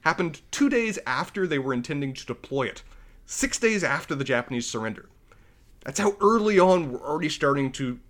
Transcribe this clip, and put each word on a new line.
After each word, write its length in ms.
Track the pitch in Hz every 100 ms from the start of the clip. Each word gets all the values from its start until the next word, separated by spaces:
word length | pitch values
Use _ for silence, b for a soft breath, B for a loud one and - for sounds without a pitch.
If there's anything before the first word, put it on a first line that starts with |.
happened 400 | 165 165 175 151 -
two 200 | - 285
days 280 | 247 226 202 -
after 400 | 127 170 - 185
they 140 | 147
were 140 | 131
intending 400 | 123 123 147 139
to 120 | 131 -
deploy 380 | 120 - 139
it. 180 | 120 - - b b b b
Six 320 | - - -
days 240 | 226 214
after 320 | 160 143 - 143
the 80 |
Japanese 420 | 131 123 120 123 117
surrender. 420 | 117 110 107 - - _ b b b b b
That's 180 | - 139
how 180 | 202 202
early 380 | 202 226 214 196
on 340 | 185 185 151
we're 160 | 123 139
already 220 | 156 151
starting 420 | - 143 143 135
to 260 | 135 131 123 -